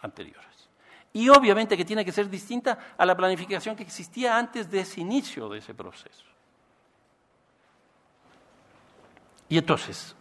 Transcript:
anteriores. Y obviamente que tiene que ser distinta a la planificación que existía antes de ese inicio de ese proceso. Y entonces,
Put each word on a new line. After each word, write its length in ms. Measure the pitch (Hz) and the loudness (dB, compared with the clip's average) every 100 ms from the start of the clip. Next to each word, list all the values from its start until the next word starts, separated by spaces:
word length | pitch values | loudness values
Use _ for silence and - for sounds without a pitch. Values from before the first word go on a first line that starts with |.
anteriores. 680 | 104 - 95 - - _ _ _ - - _ | -16 -14 -18 -20 -20 _ _ _ -20 -20 _
Y 160 | 214 240 | 2 8
obviamente 480 | 277 240 202 214 190 | 10 8 4 2 0
que 80 | 175 | -2
tiene 180 | 214 | -2
que 80 | 185 | -2
ser 180 | 185 202 | -2 -4
distinta 640 | 185 - 240 254 226 - - | -6 -8 -6 -4 -4 -4 0
a 80 | 180 | 2
la 100 | 180 | 4
planificación 640 | 185 180 185 185 220 220 | 0 -2 -4 -6 -6 -10
que 60 | |
existía 540 | 220 - 165 240 247 226 | -12 -16 -14 -4 0 0
antes 320 | 233 - 180 | -2 -6 -4
de 120 | 190 | -4
ese 180 | 190 - | -4 -8
inicio 480 | 175 262 262 - 107 | -4 -4 -4 -10 -10
de 120 | 107 | -12
ese 140 | - | -14
proceso. 520 | 104 92 - - - - _ _ _ _ _ _ _ _ _ _ _ _ _ _ _ _ _ _ _ _ - _ _ _ _ _ _ - - _ _ - | -16 -18 -18 -20 -20 -20 _ _ _ _ _ _ _ _ _ _ _ _ _ _ _ _ _ _ _ _ -20 _ _ _ _ _ _ -20 -20 _ _ -2
Y 100 | 160 | 0
entonces, 580 | 165 147 - - - - | 2 -2 -4 -12 -16 -20